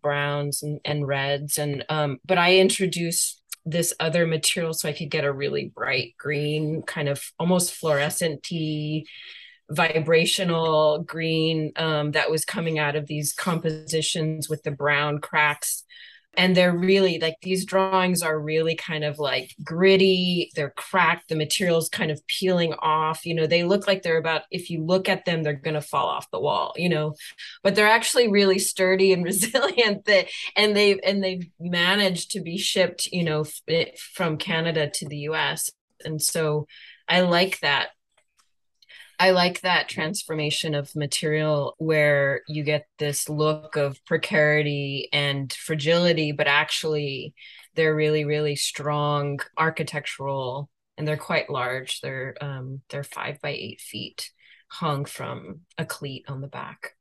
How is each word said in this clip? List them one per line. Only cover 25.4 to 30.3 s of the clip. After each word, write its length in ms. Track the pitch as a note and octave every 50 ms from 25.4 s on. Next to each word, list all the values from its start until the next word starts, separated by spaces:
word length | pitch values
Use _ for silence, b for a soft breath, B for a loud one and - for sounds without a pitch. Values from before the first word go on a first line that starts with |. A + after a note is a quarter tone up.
| D#3+
they're 120 | D3+ D3
gonna 260 | C#3 C3+ D#3+ D#3 D3+
fall 280 | C#3+ - - C#3 C#3+ E3
off 220 | C#3+ - - _
the 80 | - F#3
wall, 360 | - - - F2 - - -
you 140 | - F3 F3+
know, 240 | E3 D3+ D3+ D#3 D3+ B B B B B B B B B B
but 120 | G3 F#3+
they're 140 | G#3+ G#3 G#3+
actually 400 | A3 A#3 A3+ - - B3 B3 A3+
really 300 | G3 G3+ G3+ G3 F#3+ G3
sturdy 560 | G3 - - - F#3 F#3 F#3+ F#3+ F#3+ F#3+ F#3+
and 100 | F3 F3+
<laughs> 60 | E3+
resilient, 720 | F#3+ G3 F#3+ A#3 - - A#4+ F#4+ - A#3+ A#3+ G#3+ G3+ G3 -
that, 220 | - G3+ F#3 F3 B